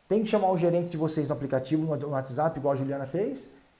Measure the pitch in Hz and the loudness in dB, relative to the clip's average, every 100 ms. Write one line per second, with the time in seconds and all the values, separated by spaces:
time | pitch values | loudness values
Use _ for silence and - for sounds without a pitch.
0 | - 208 220 208 190 180 170 170 170 156 | -2 0 2 2 4 4 4 2 0 -2
1 | 156 156 139 135 135 131 - 156 160 139 | 0 0 0 -2 0 -2 0 0 0 -2
2 | 143 135 135 127 156 156 139 135 135 139 | -2 -4 -4 0 0 0 0 0 -2 -4
3 | 131 170 240 262 - - _ | -4 -2 -2 -4 -12 -20 _